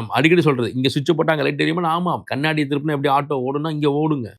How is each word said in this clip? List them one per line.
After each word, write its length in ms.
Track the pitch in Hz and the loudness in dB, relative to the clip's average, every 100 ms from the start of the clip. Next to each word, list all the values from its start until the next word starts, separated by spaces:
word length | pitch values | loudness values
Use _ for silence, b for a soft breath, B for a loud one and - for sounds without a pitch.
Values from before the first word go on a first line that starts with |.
| 113 | 0
அடிக்கடி 340 | 117 151 180 151 | 2 4 6 4
சொல்றது, 240 | 127 117 | 2 0
இங்க 160 | 120 131 | 0 0
சுவிட்ச் 220 | 151 135 | 0 0
போட்டா 220 | 160 165 | 0 2
அங்க 120 | 156 139 | 0 0
லைட் 180 | 143 | 0
எரியுமா? 280 | 151 170 170 | -2 0 0
ஆமாம். 300 | 165 175 135 92 | 0 0 -4 -4
கண்ணாடி 380 | 120 156 156 | -4 -2 0
திருப்பினா 320 | 143 143 151 147 | 0 -2 -2 0
எப்படி 160 | 139 | 2
ஆட்டோ 260 | 139 143 143 | 2 0 -2
ஓடுனா 300 | 127 143 160 | -2 -4 -4
இங்க 180 | 151 147 | -2 0
ஓடுங்க. 360 | 143 156 147 110 | 0 0 -2 -4